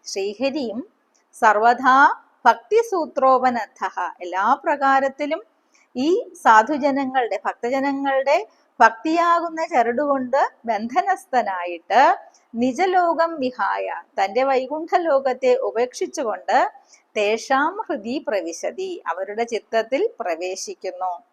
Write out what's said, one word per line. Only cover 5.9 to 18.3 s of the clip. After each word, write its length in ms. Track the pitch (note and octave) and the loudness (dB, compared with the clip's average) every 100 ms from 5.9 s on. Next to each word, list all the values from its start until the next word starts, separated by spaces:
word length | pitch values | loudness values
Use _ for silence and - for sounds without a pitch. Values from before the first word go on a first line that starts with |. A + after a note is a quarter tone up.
| B3 | -4
ഈ 120 | C#4+ F#4+ - - | 0 0 -2 -2
സാധുജനങ്ങളുടെ, 920 | C4+ A3 A3+ D4 C#4+ C4+ C4+ C4 A#3 G3 G#3+ | 6 6 6 0 0 0 -2 -2 -2 -4 -6
ഭക്തജനങ്ങളുടെ 880 | - A#3 C4+ C#4 C#4 C#4 C4+ C4+ D#4 A4 _ _ _ | -6 -4 -2 -2 -2 -2 0 2 0 0 _ _ _
ഭക്തിയാകുന്ന 800 | A3+ A3 D#4+ E4 E4+ E4+ E4+ D#4+ D#4+ | 2 4 -2 0 2 2 0 -6 -2
ചരടുകൊണ്ട് 680 | D#4+ A3+ A#3+ D4 C#4 B3+ C4+ G4 _ A3+ | 0 0 0 0 -2 0 0 0 _ -6
ബന്ധനസ്ഥനായിട്ട് 1300 | G#3 A3+ C#4 G4 F#4 - B3+ G#3 F#3 F3+ E3+ _ G#3 D4 G4+ - _ _ A3+ | -4 -2 -2 -2 -4 -2 -2 -2 -4 -6 -10 _ 4 4 2 -4 _ _ -2
നിജലോകം 680 | B3+ B3+ F#4+ F4+ E4+ D4+ E4 E4 | -2 0 2 2 2 2 -2 -2
വിഹായ, 440 | B3+ B3+ G3 G3 F#3+ E3+ - - | -6 -4 -4 -4 -6 -8 -10 -4
തന്റെ 240 | G3 G#3 C4+ | -2 0 2
വൈകുണ്ഠ 400 | C4 C4 D4+ E4 F#4 E4 | 0 -2 -8 -2 -2 2
ലോകത്തെ 460 | C#4 C4 B3+ B3+ B3+ G#3 | 0 0 -2 0 2 0
ഉപേക്ഷിച്ചുകൊണ്ട് 880 | G#3 B3 - F4+ E4 A#3+ G3 - A#3 F#4+ - _ _ _ - | -2 -4 -4 -8 -4 -6 -6 0 0 0 -4 _ _ _ -2
തേഷാം 580 | G#3 A3 - C4+ C#4+ G4+ - | -2 -2 0 0 0 -4 -6
ഹൃദി 300 | D4 G#3 C#4 | -6 -4 -6
പ്രവിശതി, 600 | D4 | -4